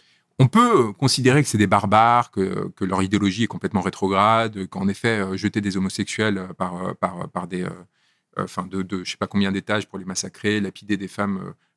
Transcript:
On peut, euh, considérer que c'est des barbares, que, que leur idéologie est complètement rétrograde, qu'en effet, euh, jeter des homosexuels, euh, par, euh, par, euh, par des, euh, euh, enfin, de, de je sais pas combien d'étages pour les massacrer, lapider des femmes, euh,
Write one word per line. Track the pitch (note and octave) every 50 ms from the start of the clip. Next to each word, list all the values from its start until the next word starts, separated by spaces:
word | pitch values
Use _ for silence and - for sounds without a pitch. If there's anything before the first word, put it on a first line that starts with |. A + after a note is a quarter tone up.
| _ _ _ _ _ _ _ _
On | C3
peut, | B2+ - A3 A#3+ A#3+ A3+ E3 A#2+ G#2+
euh, | G#2
considérer | - - C3 - - B2+ B2+ B2+ D3 D3
que | -
c'est | - G#2+
des | G#2
barbares, | F#2+ G2+ G2+ G2+ G2+ G2+ A2 A2+ A#2 A#2+ A#2+ A#2 -
que, | _ G#2 F#2+ F#2+ F#2 G2 G2 F#2 -
que | _ G2+
leur | F#2 F#2+ F#2 F#2+
idéologie | F#2+ G2+ G2+ G2+ G2+ F#2 G#2+ A#2
est | -
complètement | - E2+ - F#2+ - G#2
rétrograde, | F2 F#2 - - - F#2+ G2 F#2+ G2+ G#2+ A2+ A2+ A2+ A2 G#2+ G2+ F#2+ F2+
qu'en | - F#2 G2 G2
effet, | G2 - - A#2+ A2+ G#2+
euh, | G2 F#2+ F#2+
jeter | G2 F#2 G#2 - A2+
des | G2+ G2+ F#2
homosexuels, | G2 F#2+ F#2+ - - G2+ - - - A2 A2 G2+ G2
euh, | F#2 F#2 F2+
par, | _ F#2 F2+ F2
euh, | F2+ F#2 F#2 F2+
par, | - - F#2 F#2 F2 F2+
euh, |
par | - - F2+ F2+ F2
des, | F#2 F2+ F2+
euh, | F2+ F2 F2+ F2 _ _ _ _ _ _ _ _ _ _ -
euh, | F#2+
enfin, | F#2 - - F#2
de, | F#2 F#2 F#2+ F#2+
de | F2+ G2+ F#2 F2+
je | - -
sais |
pas | - -
combien | F#2+ - G2+ G2+ G2 G2
d'étages | G2 F#2 - G#2+ G#2+ G2 -
pour | - F#2+
les | F#2
massacrer, | F#2 F#2+ - - F#2+ - - - G#2 G#2 G#2+
lapider | G2+ F#2+ F#2 - - G2+ G#2
des | F#2+ G2 F#2
femmes, | - - G2+ G2+ G2 F#2+ F#2+
euh, | F#2 F2+ _ _ _ _